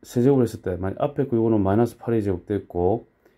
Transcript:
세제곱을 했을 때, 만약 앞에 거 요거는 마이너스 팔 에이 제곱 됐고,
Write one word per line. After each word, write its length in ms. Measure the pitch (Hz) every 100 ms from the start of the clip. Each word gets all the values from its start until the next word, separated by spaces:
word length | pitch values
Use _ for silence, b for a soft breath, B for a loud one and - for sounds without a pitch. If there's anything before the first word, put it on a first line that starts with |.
세제곱을 400 | - 123 123 139
했을 180 | 113 110
때, 160 | - 90
만약 240 | 95 -
앞에 260 | 147 147 139
거 80 | 117
요거는 260 | 113 110
마이너스 360 | 95 107 120 -
팔 160 | -
에이 100 | 113
제곱 220 | 101 87 -
됐고, 640 | 101 - 87 90 117 - _ b